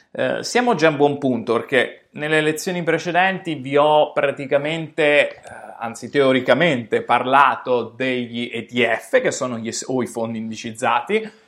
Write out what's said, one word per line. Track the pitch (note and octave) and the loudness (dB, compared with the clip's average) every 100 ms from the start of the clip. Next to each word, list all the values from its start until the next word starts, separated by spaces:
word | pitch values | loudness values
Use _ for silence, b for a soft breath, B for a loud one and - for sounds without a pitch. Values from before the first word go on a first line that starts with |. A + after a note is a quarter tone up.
| b | b
Eh, | - B2+ A#2+ | -6 -4 -4
siamo | - A#3 B3 F#3 | -2 0 2 2
già | D#3+ | 2
a | |
buon | C#3+ C#3+ C3 | 4 2 2
punto | C3 A#2 G#2+ | 0 0 0
perché | A2+ - C3 A2+ - _ | -2 0 0 0 -4 _
nelle | C#3 D3+ D#3 | -8 -2 0
lezioni | D3+ D#3 G3 F3+ | 0 -2 -4 -4
precedenti | D#3+ D#3+ F3 E3+ F#3+ F#3 F3+ C#3+ | -2 -2 0 2 2 0 -6 -8
vi | C3 C#3+ | 0 2
ho | D3+ D3+ D3 | 6 4 4
praticamente, | D3+ C#3+ C3+ C3 C#3+ D3 E3 D#3+ - D3 D3 B2 | 0 -2 -2 -2 0 0 -4 -6 0 4 4 2
eh, | - - A#2+ G#2+ F#2+ | -2 -18 -18 -18 -10
anzi | A#2 A2 A#2 | -10 -10 -4
teoricamente, | C#3+ C3+ C3 C3 B2+ E3+ B2+ A2+ A#2 | 2 4 4 4 4 4 0 -2 -2
parlato | A2+ A#2+ B2+ C3+ C3+ A2+ B2+ B2 A2 A2+ | 2 0 4 4 4 2 0 -2 -2 -6
degli | C3 B2+ A#2 A#2 A#2+ | -4 -2 -4 -6 -6
E | A2+ G#2 | -8 -4
T | B2 | 0
F, | A2+ A2+ - - | 2 0 0 0
che | D#3+ | 0
sono | - B2+ A2+ | -2 -4 -6
gli | A2 | -6
es-, | A2 - | -8 -4
o | C3 | -4
i | A2 | -4
fondi | A#2 A2+ A2+ | -4 -6 -6
indicizzati, | A2+ A2 A#2 A2+ B2 A#2+ - G#3+ G#3+ B | -8 -10 -12 -4 0 0 0 -4 -4 B